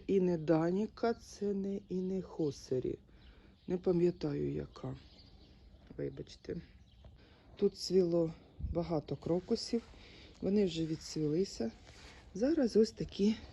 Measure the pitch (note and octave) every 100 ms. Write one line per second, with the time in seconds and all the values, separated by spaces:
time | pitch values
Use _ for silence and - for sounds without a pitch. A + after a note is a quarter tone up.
0 | - G3 F3+ E3+ D#3 D#3+ E3 F#3+ G#3+ -
1 | A#3 A#3 - - G3+ G3+ G3 G3 - F#3
2 | F#3 F#3+ F3+ - D3+ - - B2+ - -
3 | - - - - - - - F3+ F#3 F3
4 | F3 F3 D3+ C#3+ D3 D3 C#3 - C3 C3
5 | - - - - - - - - - -
6 | C#3 C#3 D3 - - F3 - - - -
7 | - - - - - - G3+ - - F#3
8 | F3 E3+ E3 E3 - - - E3+ E3 D#3+
9 | - C#3 - F3 - A#3 - A#3 - -
10 | - - - - F#3+ G#3 F#3+ D#3+ D#3+ D#3
11 | - D#3+ D3+ D#3 G3 - A3+ - - -
12 | - - - F#3 B3+ E4 A#3+ G3+ A3 -
13 | D#3+ - G3+ A3 -